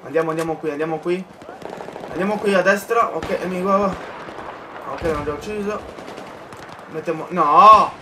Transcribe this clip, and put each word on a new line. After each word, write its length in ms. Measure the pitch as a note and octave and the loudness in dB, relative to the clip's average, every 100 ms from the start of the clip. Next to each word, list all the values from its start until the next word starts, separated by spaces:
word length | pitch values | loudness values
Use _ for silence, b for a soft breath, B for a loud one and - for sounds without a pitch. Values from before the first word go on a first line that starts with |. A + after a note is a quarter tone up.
Andiamo, 280 | A#2+ D3+ D#3+ | -2 -2 -2
andiamo 260 | D#3+ E3 D#3 | -2 -4 -4
qui, 140 | D#3 | -4
andiamo 260 | C#3+ D#3+ D#3+ | -4 -4 -4
qui. 260 | F3 F3+ F#3 - - - - - - - - | -2 -4 -6 -16 -18 -14 -12 -12 -12 -14 -10
Andiamo 280 | D3+ F#3+ G#3 | -4 -2 0
qui 160 | G#3 | 2
a 80 | G3 | 4
destra, 540 | F#3 G3+ - A#3 - D#3+ | 4 2 2 2 2 0
ok, 220 | D#3+ F#3+ | -4 -4
e 40 | F3 | -4
mi 160 | F#3 | -2
va, 160 | F#3 G3 | 2 2
va. 160 | G3+ F3+ - - - - - - - - - | 2 -2 -10 -14 -14 -14 -14 -14 -16 -14 -12
Ok, 100 | C3 | -6
l'hanno 200 | E3+ D3+ | -4 -2
già 80 | D3 | -4
ucciso. 460 | D3 G#3 G#3+ G3+ G#3 - - - - - - - - - - - | -6 -8 -6 -6 -6 -10 -14 -14 -14 -16 -16 -16 -18 -16 -18 -12
Mettiamo, 400 | D#3+ D#3 D#3+ D3 | -8 -6 -6 -4
no! 640 | F3+ D3+ D#3 G#3 G#3+ E3+ - | 2 6 10 12 10 8 0